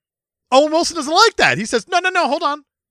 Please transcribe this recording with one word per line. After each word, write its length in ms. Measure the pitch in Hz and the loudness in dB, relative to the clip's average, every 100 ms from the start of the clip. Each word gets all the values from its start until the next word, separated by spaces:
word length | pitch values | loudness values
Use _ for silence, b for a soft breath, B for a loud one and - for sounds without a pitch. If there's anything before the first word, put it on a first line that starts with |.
| _ _ _ _ _ | _ _ _ _ _
Owen 220 | 262 302 | 2 2
Wilson 240 | 311 - 339 | 0 -2 -6
doesn't 160 | 269 | -2
like 220 | 349 453 - | 2 2 2
that. 220 | 156 127 | 0 0
He 80 | 214 | -4
says, 200 | 240 - | -6 -2
"No, 120 | 359 | -2
no, 80 | 370 | -2
no, 180 | 370 277 | -2 -2
hold 140 | 311 | -2
on. 220 | 311 294 - _ _ | -4 -6 -10 _ _